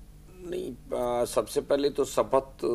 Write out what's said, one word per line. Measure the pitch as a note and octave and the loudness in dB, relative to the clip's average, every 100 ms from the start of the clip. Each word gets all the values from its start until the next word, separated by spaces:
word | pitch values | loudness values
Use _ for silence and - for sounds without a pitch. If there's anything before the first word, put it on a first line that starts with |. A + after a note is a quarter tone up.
| - - - F3+ F3 | -20 -20 -20 -14 -8
नहीं, | F3+ - | -8 -8
अ, | B2 - B2+ B2 A#2+ | -10 -6 -4 0 0
सबसे | A#2 - G#2+ C#3+ | 0 0 0 0
पहले | B2+ C#3+ C#3+ | 0 2 2
तो | C3+ | 2
शपथ | C3 - G#2+ C3+ - - - | 0 2 4 2 2 -2 0